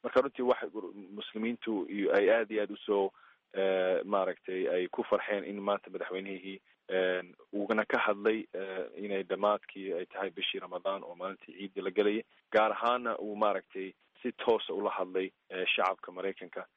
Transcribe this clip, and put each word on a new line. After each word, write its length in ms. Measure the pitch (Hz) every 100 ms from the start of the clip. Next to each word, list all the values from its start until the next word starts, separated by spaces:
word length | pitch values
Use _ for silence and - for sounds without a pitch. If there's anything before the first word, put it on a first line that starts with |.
Marka 180 | - 127
runtii 220 | 135 -
wax 180 | 123 123 104 107 90 98 92
muslimiintu 720 | 104 - 110 113 120 - 104 85
iyo 240 | 101 98
ay 160 | 101 101
aad 200 | 117 104
iyo 120 | 107
aad 80 | 101
u 40 | 104
soo, 340 | - 101 98 - - _ _
eh, 480 | 95 95 95 92 92
maaragtay 640 | 98 101 92 85 - 92 92
ay 200 | 90 90
ku 140 | -
farxeen 400 | - 104 - 104
in 160 | 92 101
maanta 280 | 98 101 -
madaxweynihii, 680 | 92 87 92 98 95 95 95 _ _ -
eh, 340 | 92 92 92 90 - -
uuna 300 | 101 101 107 110
ka 120 | 123
hadlay, 460 | - 101 104 110 -
eh, 320 | 90 95 95 62 69
inay 180 | 101 98
dhammaadkii 680 | 90 95 104 104 - 98 95
ay 140 | 85 92
tahay 240 | 95 95
bishii 300 | 87 - 95
Ramadaan 440 | 90 90 95 98
oo 100 | 87
maalintii 400 | 87 92 95 -
ciidda 280 | 92 98 98
la 80 | 95
gelayay. 340 | 92 104 110 - _ _
Gaar 200 | 107 110
ahaana 440 | 101 117 123 120 107
uu 180 | 107 104
maaragtay 560 | 107 95 - 95 95 - _ _
si 100 | 127
toosa 420 | - - 110 -
ula 160 | 92 101
hadlay, 400 | 95 92 92 95 _ _
eh, 140 | 92 92
shacabka 460 | - 92 95 -
Maraykanka 540 | 90 95 - 90 98 87